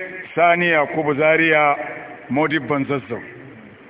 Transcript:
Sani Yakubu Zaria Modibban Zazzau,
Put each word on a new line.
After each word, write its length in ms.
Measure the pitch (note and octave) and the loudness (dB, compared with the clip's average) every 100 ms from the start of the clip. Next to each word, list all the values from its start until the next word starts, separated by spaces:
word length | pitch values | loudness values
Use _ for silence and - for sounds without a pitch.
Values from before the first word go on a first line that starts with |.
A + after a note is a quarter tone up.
| F#3 F#3 - - | -12 -14 -8 2
Sani 340 | E3+ E3+ F3 | 4 4 2
Yakubu 420 | D#3+ C#3 D#3 D3 C#3 | 2 0 -2 -2 2
Zaria 580 | D#3 D#3+ E3 D#3 D3 C#3+ - - - - - | 4 4 4 4 2 0 -4 -12 -16 -16 -6
Modibban 560 | B2+ D#3 D#3 B2+ C#3+ B2+ | -2 0 -2 -2 -4 -2
Zazzau, 320 | C#3+ - A2 E2 - - - - - - | -4 -6 -10 -12 -18 -20 -20 -20 -20 -20